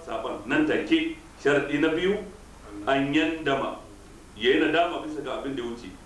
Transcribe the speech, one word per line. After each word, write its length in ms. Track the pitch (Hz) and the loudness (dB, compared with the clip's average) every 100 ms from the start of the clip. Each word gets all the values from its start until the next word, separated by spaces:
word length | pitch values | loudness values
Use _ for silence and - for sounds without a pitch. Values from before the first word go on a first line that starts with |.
| - | -8
saɓon 380 | 113 120 101 107 | -6 -6 -6 -2
nan 200 | 156 - | 2 2
take. 500 | - - 160 165 - - - | 2 2 2 2 -6 -14 -2
Sharaɗi 380 | 143 143 143 143 | 2 4 2 2
na 80 | 160 | 2
biyu, 300 | 160 185 202 - - - - - - - | 2 2 0 -4 -14 -20 -20 -16 -6 0
an 280 | 139 139 | 0 2
yandama, 600 | 156 160 160 143 135 110 - - - - - - 104 | 2 2 0 0 0 -2 -6 -14 -20 -20 -20 -18 0
ya 140 | 113 | 4
yi 100 | 156 | 4
nadama 400 | 151 160 175 147 151 | 4 4 2 -2 -6
bisa 160 | 151 | -6
ga 140 | 127 127 | -6 -4
abin 140 | 139 131 | -4 -4
da 60 | |
ya 60 | 120 | -6
wuce. 180 | 117 95 - | -8 -12 -16